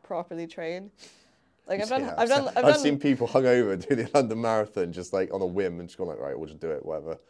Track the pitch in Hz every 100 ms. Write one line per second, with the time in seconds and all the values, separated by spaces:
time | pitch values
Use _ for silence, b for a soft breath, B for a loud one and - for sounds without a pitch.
0 | - 175 175 170 165 - 165 180 202 _
1 | b b b b b b - 196 214 262
2 | 269 - 233 277 269 - 254 302 147 139
3 | 143 123 117 131 127 123 107 92 - 127
4 | - 143 117 113 117 110 104 101 87 85
5 | 87 98 95 95 92 92 95 85 87 -
6 | 90 62 69 69 78 78 82 76 - 76
7 | 80 76